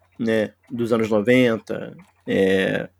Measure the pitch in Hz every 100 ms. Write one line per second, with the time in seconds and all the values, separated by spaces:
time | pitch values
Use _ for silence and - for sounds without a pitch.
0 | _ - 117 110 104 - _ 123 117 117
1 | 107 107 104 127 123 110 - - - -
2 | - _ - 101 95 95 101 104 - _